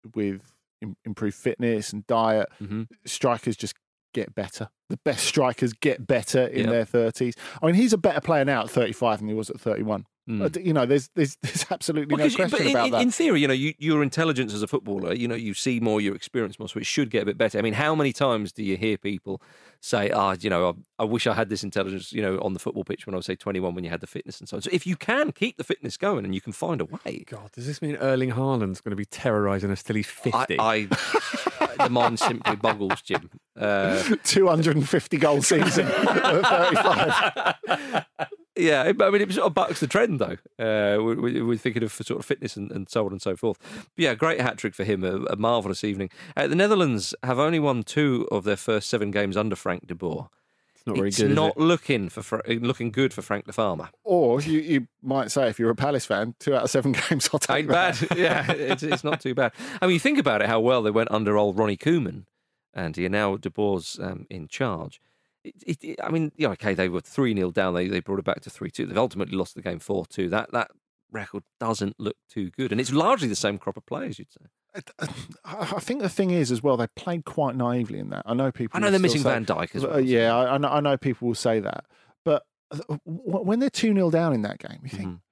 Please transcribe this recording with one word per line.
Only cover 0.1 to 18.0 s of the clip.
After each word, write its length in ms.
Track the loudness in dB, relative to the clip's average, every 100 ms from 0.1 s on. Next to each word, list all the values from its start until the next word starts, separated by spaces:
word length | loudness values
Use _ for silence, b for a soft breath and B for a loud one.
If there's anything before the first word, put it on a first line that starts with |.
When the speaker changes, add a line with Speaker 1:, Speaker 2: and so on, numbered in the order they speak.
Speaker 1:
with 380 | -4 -2 -4 -10 _ _ _
im-, 140 | -14 -12
improved 320 | -10 -4 -4 -2
fitness 560 | -4 0 0 0 -2
and 140 | -10 -2
diet, 420 | 2 4 2 0 -6
Speaker 2:
Mm-hmm. 200 | -8 -8 -8 _ -12
Speaker 1:
strikers 500 | -2 0 0 -2 -4
just 180 | -6 -12 _ _ _
get 220 | -8 -6
better. 340 | -6 -8 -10 -14 _ _
The 80 | -6
best 200 | -2 0
strikers 480 | 0 2 2 2 -2
get 340 | 0 0 0 0
better 380 | 0 2 2 2
in 180 | 0 2
Speaker 2:
Yeah. 40 |
Speaker 1:
their 140 | 2
thirties. 500 | 2 2 2 0 -4 -4 B B
I 40 | 2
mean, 80 |
he's 180 | 6 6
a 60 | 4
better 220 | 4 2
player 240 | 2 2
now 180 | 4 2
at 60 | 2
thirty-five 500 | 2 0 2 0 0
than 80 | -2
he 60 |
was 160 | -4 -4
at 80 | -6
thirty-one. 460 | -2 -2 -2 -4 -6 _ -8
Speaker 2:
Mm. 140 | -2
Speaker 1:
Uh, 60 | -2
d-, 140 | 0
you 100 | 0
know, 140 | 2 4
there's, 240 | 2 2
there's, 220 | 0 0 0
<laughs> 60 |
there's 240 | -6 -4 -4
absolutely 440 | -4 -2 -2 0
Speaker 2:
Well, 40 | 2
Speaker 1:
no 60 |
Speaker 2:
'cause 80 | 2
you, 40 | 4 0
Speaker 1:
question 100 | 2
Speaker 2:
but 80 | 2
in, 40 |
Speaker 1:
about 140 | 4 4
Speaker 2:
in, 60 |
Speaker 1:
that. 100 | 4
Speaker 2:
in 80 | 2
theory, 300 | 2 4 4
you 60 | 4
know, 40 |
you, 220 | 2 0 -2
your 240 | 0 2
intelligence 520 | 2 2 0 2 -2
as 80 | -2
a 40 | -2
footballer, 460 | -2 -2 -4 -2
you 160 | -2 -2
know, 60 |
you 180 | -4 -6
see 280 | -4 -2 0
more, 200 | 2 2
you 140 | 0
experience 440 | -4 -6 -4 -4 -6
more, 80 | -10
so 100 | -8
it 60 | -4
should 240 | 0 0
get 120 | 0
a 20 | 0
bit 100 | 0
better. 220 | 0 2
I 40 |
mean, 120 | -2
how 200 | 0 0
many 160 | 2